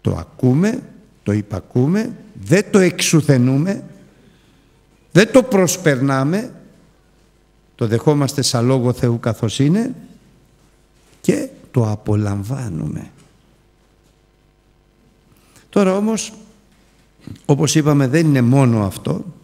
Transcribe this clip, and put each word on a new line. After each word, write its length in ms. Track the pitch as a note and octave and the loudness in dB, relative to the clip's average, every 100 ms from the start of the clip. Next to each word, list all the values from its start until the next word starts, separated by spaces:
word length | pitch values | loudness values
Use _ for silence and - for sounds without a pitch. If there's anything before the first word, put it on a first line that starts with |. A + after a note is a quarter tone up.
Το 160 | - F2+ | -4 -4
ακούμε, 640 | E2 - B2+ C3 G3+ B3+ - - - _ | -8 -2 0 2 0 -2 -10 -20 -20 _
το 100 | - | -4
υπακούμε, 840 | G#2 G2+ F#2+ - B2 C3+ F#3+ A3 - - - | -2 -2 -10 -4 0 0 0 -4 -10 -20 -18
δεν 200 | G2 E3+ G3+ | 0 0 4
το 80 | G#3 | 2
εξουθενούμε, 1040 | F#3 E3+ - D#3+ C#3 C3+ B2 C3+ F3 G3 - - - _ _ _ _ _ _ _ _ _ _ | 2 0 0 2 4 2 4 0 -2 -4 -10 -20 -20 _ _ _ _ _ _ _ _ _ _
δεν 200 | D#3+ A3+ | 2 6
το 100 | C4 | 4
προσπερνάμε, 1080 | B3+ G3+ F3+ - D#3 C3+ C#3 C3+ C#3 F#3 B3+ - - _ _ _ _ _ _ _ _ _ _ | 4 2 0 0 0 0 0 0 -2 -4 -6 -16 -20 _ _ _ _ _ _ _ _ _ _
το 120 | - A#2 | -6 -2
δεχόμαστε 560 | A2+ - D3 C#3 - | 0 2 0 0 -2
σαν 240 | B2 B2 A#2+ | -2 0 0
λόγο 260 | C3 B2 | 2 0
Θεού 280 | A#2+ B2 A#2 | 0 -2 0
καθώς 380 | A#2 G#2+ A2+ - | -4 -4 -4 0
είναι 360 | C#3 F#3+ A#3+ - - - _ _ _ _ _ _ _ _ _ _ | 0 0 -2 -8 -18 -20 _ _ _ _ _ _ _ _ _ _
και 280 | - - C4+ - - | -4 -4 -4 -14 -6
το 200 | - A2 | -2 -2
απολαμβάνουμε. 1200 | G#2 - G#2 G#2 G2+ G2 C3+ A#2 E2 - - - - _ _ _ _ _ _ _ _ _ _ _ _ _ _ _ _ _ _ _ _ _ _ _ _ _ | -4 -2 -2 -2 -6 -8 -8 -8 -8 -8 -10 -14 -20 _ _ _ _ _ _ _ _ _ _ _ _ _ _ _ _ _ _ _ _ _ _ _ _ _
Τώρα 260 | - F#3+ F#3+ | -2 0 0
όμως, 360 | G#3+ A3 - - - _ _ _ _ _ _ _ - - - | -2 -4 -8 -16 -20 _ _ _ _ _ _ _ -20 -18 -2
όπως 280 | C#3+ D3+ | 0 2
είπαμε, 320 | D#3+ D3 D3 C3+ | 2 2 2 2
δεν 200 | D3 E3 | 2 2
είναι 140 | C#3 | 2
μόνο 440 | A#2+ C#3 C3 A2+ | 4 4 4 2
αυτό 400 | G2 - - F3+ G3+ - | -2 -4 -6 -6 -8 -18